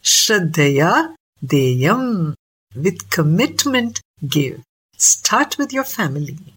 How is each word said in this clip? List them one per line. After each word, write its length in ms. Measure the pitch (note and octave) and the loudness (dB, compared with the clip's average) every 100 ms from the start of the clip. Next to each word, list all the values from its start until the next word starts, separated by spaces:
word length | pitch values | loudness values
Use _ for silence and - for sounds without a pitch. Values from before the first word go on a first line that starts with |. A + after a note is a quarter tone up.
Shraddhaya 1120 | - - - G#3+ E3 D#3+ C#3+ C#3 D#3+ B3+ D#4+ - _ _ C3 | 2 0 2 2 2 2 2 4 4 2 0 -6 _ _ 0
deyam. 800 | C#3+ C3 B2+ C#3+ A#3+ B3+ A3 D#3 D3+ _ _ _ A#2 | 2 2 2 2 2 0 -2 -2 -6 _ _ _ -4
With 340 | E3 - - | -4 -4 -8
commitment, 920 | - D3+ E3+ D4 - C#4+ B3+ A#3 A#3 _ _ C#3+ | 0 2 2 0 -2 -2 0 -2 -6 _ _ -4
give. 340 | D3 C3+ - - _ _ _ | -2 -2 -6 -18 _ _ _
Start 600 | - - - A3+ C#4+ - | 0 0 0 0 0 -4
with 140 | C#4 | -4
your 160 | C4+ C4 - | -4 -6 -4
family. 420 | F3 C#3 C#3+ C#3 - | -4 -2 -6 -10 -18